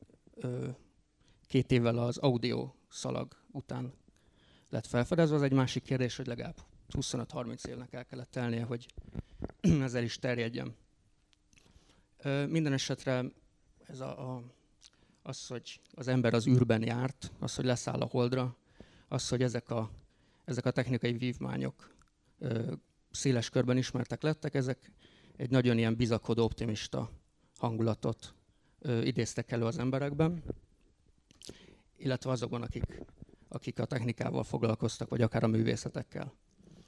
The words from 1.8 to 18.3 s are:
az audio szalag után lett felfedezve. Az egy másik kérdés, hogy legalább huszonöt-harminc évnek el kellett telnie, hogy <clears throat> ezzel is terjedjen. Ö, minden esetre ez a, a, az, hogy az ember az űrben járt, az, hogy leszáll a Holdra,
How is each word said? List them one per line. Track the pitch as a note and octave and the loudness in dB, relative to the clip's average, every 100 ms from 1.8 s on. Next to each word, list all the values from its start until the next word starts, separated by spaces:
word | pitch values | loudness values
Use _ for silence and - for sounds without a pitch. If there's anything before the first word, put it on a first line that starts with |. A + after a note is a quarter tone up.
| A#2 A#2 | 6 4
az | A#2+ B2 | 0 2
audio | C#3+ A#2+ B2 A#2+ B2+ - _ | 2 4 2 -2 -4 -10 _
szalag | - C3 B2 B2+ - _ | -10 -6 -4 -6 -12 _
után | C#3 - B2 B2+ - _ _ _ _ _ - _ | -12 -8 -8 -8 -12 _ _ _ _ _ -20 _
lett | A2 - | -6 0
felfedezve. | B2 A#2+ E3+ D#3+ D3+ | 0 2 4 4 4
Az | |
egy | C#3 | 4
másik | C3+ B2+ B2+ | 4 4 0
kérdés, | - C3 B2 - | -2 0 0 -2
hogy | B2+ | -6
legalább | A#2+ A#2+ - - - - | -6 -8 -12 -18 -20 -8
huszonöt-harminc | - - B2+ A2+ D#3 A#2+ B2 | -6 -4 -4 -4 -6 -6 -8
évnek | - B2 B2 | -10 -10 -10
el | B2+ | -12
kellett | B2+ B2+ B2 | -12 -12 -10
telnie, | C3 A#2+ A#2 | -4 -2 0
hogy | A#2 A#2+ B2+ - - - - - - - | -2 -6 -8 -16 -12 -12 -12 -10 -12 0
<clears throat> | G3 D#3 C3+ | 4 4 4
ezzel | B2 | 0
is | A#2 - | -2 -2
terjedjen. | C3 A#2+ A#2 B2+ B2+ A2+ _ _ _ _ _ _ _ - - - - _ _ _ | -2 -2 -2 -4 -8 -10 _ _ _ _ _ _ _ -20 -20 -20 -20 _ _ _
Ö, | C#3+ C#3 C#3+ | -2 0 0
minden | E3 D3+ | 2 2
esetre | C3+ - C3 - B2+ B2+ - _ _ _ _ - | 0 0 -2 0 0 -2 -8 _ _ _ _ -16
ez | C3+ | -10
a, | C3+ C3 C3 | -10 -8 -8
a, | B2+ A#2+ - _ _ - _ _ _ | -8 -10 -20 _ _ -20 _ _ _
az, | - C3 - | -14 -12 -10
hogy | A#2+ - - _ | -10 -10 -16 _
az | - B2+ | -10 2
ember | B2+ A#2 | 4 6
az | A#2 A2 | 6 8
űrben | B2+ A#2+ A2 | 8 8 4
járt, | A2+ A#2+ C3 - - - | 2 0 -2 -4 -12 -8
az, | - | -6
hogy | - | -2
leszáll | B2+ A#2+ - B2+ | 0 0 -2 -2
a | A#2+ | -2
Holdra, | B2 B2 | 2 2